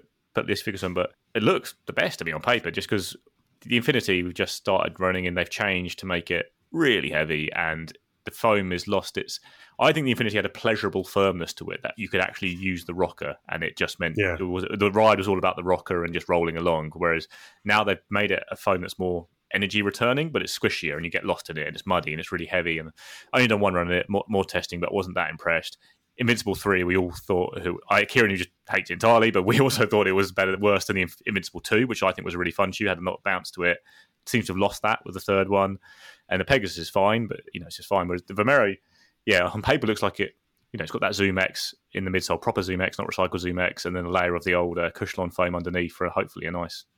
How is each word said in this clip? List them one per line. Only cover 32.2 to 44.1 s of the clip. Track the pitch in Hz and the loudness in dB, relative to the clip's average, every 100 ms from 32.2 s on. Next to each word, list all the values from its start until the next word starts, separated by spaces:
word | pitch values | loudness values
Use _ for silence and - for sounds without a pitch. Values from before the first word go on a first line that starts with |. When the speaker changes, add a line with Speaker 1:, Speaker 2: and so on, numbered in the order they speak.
| 92 | -4
Speaker 1:
was | 87 | -2
a | |
really | 87 | -2
fun | - 95 | 0 0
shoe, | 92 101 | 0 -2
had | 87 | -2
a | |
lot | 90 90 | -4 -4
of | |
bounce | 98 92 85 | -2 -2 -4
to | 90 | -2
it. | 87 87 - - _ _ - | 0 0 -4 -20 _ _ -4
Seems | 120 98 | -2 -2
to | |
have | 92 | 0
lost | 98 - | 0 0
that | 107 113 - | -2 -2 -4
with | 92 | -8
the | |
third | - 98 95 | 0 2 4
one, | 101 98 98 - - - - - | 4 2 0 -12 -20 -20 -20 -4
and | 92 | -2
the | 92 | 2
Pegasus | 135 98 85 | 2 2 -6
is | 80 | -2
fine, | 98 98 113 110 | 2 4 4 0
but, | - - | -8 -12
you | - | -14
know, | 82 | -14
it's | - | -14
just | - | -2
fine. | 98 87 | 0 0
Whereas | 90 | -4
the | - 98 | -4 0
Vomero, | 110 143 101 98 _ _ _ _ - | 4 4 4 0 _ _ _ _ 2
yeah, | 95 90 | 4 2
on | 107 | 0
paper | - 156 110 | 0 2 2
looks | 104 | 0
like | 101 - | 0 -2
it, | 98 - _ _ _ | -6 -6 _ _ _
you | 110 | -10
know, | |
it's | 80 | -6
got | - | -2
that | 98 98 | -2 2
Zoom | 98 92 | 2 2
X | 92 - - - _ | 0 -2 -10 -12 _
in | 98 95 | -6 -2
the | |
midsole, | 92 - 85 | -2 -2 -2
proper | - 107 | 0 -2
Zoom | 90 90 | -2 -2
X, | 92 - | -2 -4
not | - | -6
recycled | - 92 92 | -2 -2 -2
Zoom | 90 90 | -4 0
X, | 90 - 90 | -2 -2 -6
and | 90 | -4
then | |
a | |
layer | 87 | -2